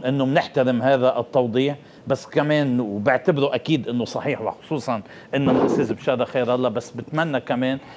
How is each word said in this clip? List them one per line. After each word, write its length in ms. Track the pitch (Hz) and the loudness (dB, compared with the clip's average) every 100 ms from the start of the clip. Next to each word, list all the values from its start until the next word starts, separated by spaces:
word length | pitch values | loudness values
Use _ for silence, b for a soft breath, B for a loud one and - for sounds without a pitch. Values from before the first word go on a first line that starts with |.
| 127 | 0
إنه 200 | 139 131 | 0 2
بنحترم 560 | 151 - - 127 123 | 2 0 0 2 2
هذا 380 | 127 135 127 120 | 2 4 4 0
التوضيح، 560 | 120 139 123 113 139 143 B B - | 0 0 2 2 0 -2 B B -4
بس 180 | 135 - | -4 -2
كمان 540 | 156 147 151 143 123 | -2 2 2 2 0
وبعتبره 760 | 113 101 104 - - 151 139 127 | 0 0 2 2 2 2 2 -2
أكيد 320 | - 156 113 | 0 -2 0
إنه 180 | 120 113 | -4 -2
صحيح، 360 | 127 139 127 | -4 -4 -4
وخصوصًا 600 | 110 - - 151 120 117 - B B 139 | -4 -8 -6 -6 -4 -6 -6 B B 0
إنه 160 | 135 | 2
الأستاذ 420 | 127 - - 127 | 4 2 2 0
بشارة 300 | 113 - 127 | -2 -2 0
خير 320 | 120 135 120 127 | 0 0 0 2
الله، 140 | 127 | 0
بس 220 | 113 - | -2 -8
بتمنى 480 | - 113 151 165 135 | -12 -6 -2 -2 -2
كمان 380 | - 127 127 135 B | -2 -2 0 -2 B